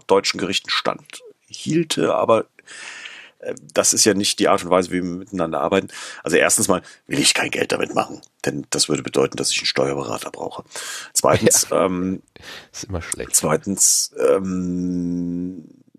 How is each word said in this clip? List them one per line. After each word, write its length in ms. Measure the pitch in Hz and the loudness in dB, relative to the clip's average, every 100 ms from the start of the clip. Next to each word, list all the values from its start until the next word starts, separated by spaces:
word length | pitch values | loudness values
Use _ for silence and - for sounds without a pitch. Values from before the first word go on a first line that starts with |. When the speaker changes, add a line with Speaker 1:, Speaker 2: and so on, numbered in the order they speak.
| - | 4
Speaker 1:
deutschen 340 | 98 - 95 | 2 2 -2
Gerichten 300 | 92 98 - | -2 -4 -2
standhielte, 1400 | - - - - - 494 - _ - - 160 156 - - | -2 -2 -4 -10 -20 -20 -20 _ -12 -2 0 0 0 0
aber, 320 | 82 107 113 - _ - - - - - - - _ | 2 4 2 2 _ -20 -18 -16 -14 -16 -18 -20 _
äh, 160 | - - - | -10 -10 -4
das 200 | - 101 | 0 2
ist 120 | 113 110 | 4 4
ja 80 | |
nicht 240 | 98 101 - | 4 0 2
die 80 | 85 | 2
Art 160 | 95 | 2
und 60 | 87 | 4
Weise, 200 | 90 87 | 2 2
wie 40 | 90 | -2
wir 20 | |
miteinander 580 | 90 87 - 98 82 78 | -4 -6 -8 -4 -2 0
arbeiten. 260 | 82 95 92 - - - | 2 0 0 -10 -14 -10
Also 140 | - 82 | 2 6
erstens 300 | 73 - 104 | 6 4 2
mal 140 | 90 - - - | 0 -2 -20 -6
will 120 | - | 0
ich 140 | - | 2
kein 160 | - - | 2 -2
Geld 200 | - - | -2 -2
damit 220 | - - - | -2 -4 -6
machen, 260 | - - - _ - | -8 -14 -18 _ -6
denn 200 | 71 67 | -4 -4
das 180 | 78 - | -2 0
würde 140 | 71 | -2
bedeuten, 340 | 65 67 67 73 | -2 0 0 -2
dass 140 | 71 | -4
ich 80 | - | -2
einen 80 | - | -2
Steuerberater 640 | - 69 69 62 - - | 0 0 -2 -6 -8 -8
brauche. 320 | - - - - - - - - | -10 -10 -10 -14 -14 -12 -12 -4
Zweitens, 540 | - 65 - 117 - - | 4 6 6 6 4 2
Speaker 2:
Ja. 160 | 80 92 | 2 2
Speaker 1:
ähm, 360 | 90 92 95 - - - - - | 0 -2 -4 -10 -20 -20 -18 -18
Speaker 2:
Ist 120 | - - | -16 -8
immer 160 | 90 | -8
schlecht. 340 | - - 58 - | -6 -8 -2 0
Speaker 1:
zweitens, 760 | 82 78 - 95 - - - - | 2 0 -2 0 2 2 -2 0
ähm, 1500 | 65 87 95 92 90 90 90 90 87 87 87 87 90 92 78 - _ | 2 2 0 -2 -2 -2 -2 -2 -2 -2 -4 -4 -6 -10 -18 -20 _